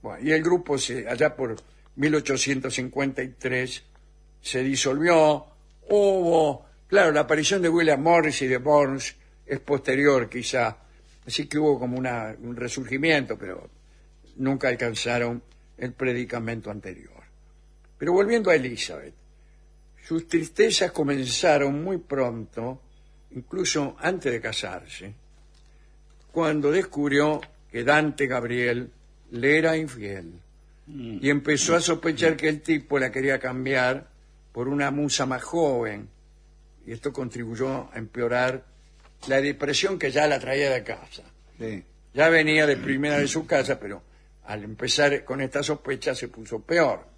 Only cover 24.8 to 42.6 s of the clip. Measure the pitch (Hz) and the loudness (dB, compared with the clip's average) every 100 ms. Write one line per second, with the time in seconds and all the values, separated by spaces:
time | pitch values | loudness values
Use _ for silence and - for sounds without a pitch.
24.8 | - - 95 107 _ _ - _ - - | -14 -18 -18 -20 _ _ -20 _ -20 -20
25.8 | - - _ - _ - 160 151 143 165 | -20 -20 _ -20 _ -2 0 2 2 2
26.8 | 185 147 143 143 151 151 - - - 117 | 0 -2 0 2 2 0 -6 -20 -12 -6
27.8 | 120 151 156 - 139 127 117 120 123 120 | 2 4 2 -2 -2 -2 -2 -2 -2 -2
28.8 | 123 - _ _ _ 120 131 151 160 160 | -6 -16 _ _ _ -4 2 4 2 0
29.8 | 156 127 104 98 85 87 - _ _ _ | -4 -10 -10 -10 -12 -18 -20 _ _ _
30.8 | - 147 117 104 135 143 139 147 - 165 | -18 -14 -10 -4 0 0 0 0 2 2
31.8 | 165 165 165 151 165 156 156 151 156 156 | 2 -2 -2 2 2 2 -2 -2 0 -2
32.8 | - 143 127 131 135 135 131 127 131 135 | 0 -2 0 -2 -2 -2 -4 -6 -2 0
33.8 | 127 135 - _ _ - - - 127 143 | 2 0 -6 _ _ -20 -18 -8 -4 -2
34.8 | 139 139 147 - 131 127 - 170 156 127 | -2 0 -2 0 -2 -4 -4 0 2 0
35.8 | 117 104 104 - - _ _ - _ - | -2 -6 -14 -20 -20 _ _ -20 _ -20
36.8 | - 113 147 135 127 120 113 113 131 135 | -16 -10 -8 -6 -10 -8 -10 -6 -4 -4
37.8 | 135 113 113 123 120 123 127 131 - - | -8 -14 -12 -6 -2 0 0 -2 -10 -20
38.8 | - - - _ - 135 139 139 139 143 | -20 -20 -20 _ -2 0 0 -2 -2 0
39.8 | 196 190 143 135 151 139 127 135 143 127 | 0 -2 -2 2 2 2 -2 0 0 0
40.8 | 110 110 - - - - - - 113 104 | -4 -12 -14 -20 -20 -20 -20 -12 -10 -10
41.8 | - _ - - 160 165 156 156 | -12 _ -14 2 4 6 4 4